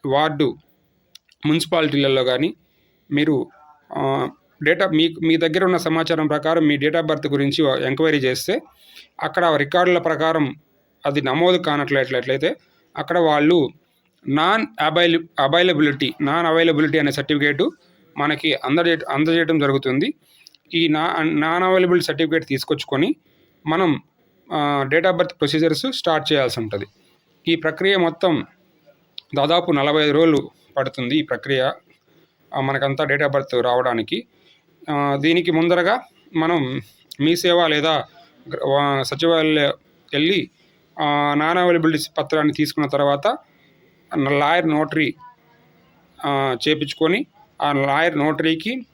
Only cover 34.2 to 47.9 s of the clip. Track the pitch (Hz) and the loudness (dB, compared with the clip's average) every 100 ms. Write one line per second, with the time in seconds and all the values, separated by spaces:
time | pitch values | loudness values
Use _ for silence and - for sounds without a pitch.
34.2 | 233 _ _ _ _ _ - 147 143 139 | -8 _ _ _ _ _ -6 -2 -2 0
35.2 | 147 170 175 160 170 175 175 247 - _ | 0 0 2 0 2 2 2 -2 -4 _
36.2 | _ 165 160 170 131 139 - _ _ - | _ -4 -2 -2 -2 -6 -12 _ _ -4
37.2 | 147 170 180 175 165 151 156 151 - - | 0 0 2 2 2 0 0 -2 -4 -16
38.2 | - _ - - - 139 143 139 131 139 | -20 _ -14 -6 0 0 2 0 -4 -2
39.2 | 170 165 156 151 143 - _ _ _ 143 | 0 2 2 2 0 -2 _ _ _ -2
40.2 | 156 196 - _ _ _ _ - 151 147 | 0 0 -4 _ _ _ _ -6 -2 0
41.2 | 147 143 156 180 180 170 160 151 - - | 2 2 2 2 4 4 2 0 -4 -6
42.2 | 143 156 151 - 147 - 143 143 143 139 | -2 0 0 0 -4 -2 -2 0 2 2
43.2 | 202 277 _ _ _ _ _ _ _ 160 | 0 -2 _ _ _ _ _ _ _ -4
44.2 | 135 139 147 170 165 151 151 160 143 - | 0 0 2 2 0 -2 -2 -2 -4 -4
45.2 | - _ _ _ _ _ _ _ _ _ | -18 _ _ _ _ _ _ _ _ _
46.2 | 151 139 135 123 147 156 143 - 160 196 | -4 -2 -2 -2 -2 -2 -4 -2 0 0
47.2 | 302 _ _ _ 147 139 139 | -4 _ _ _ -2 0 0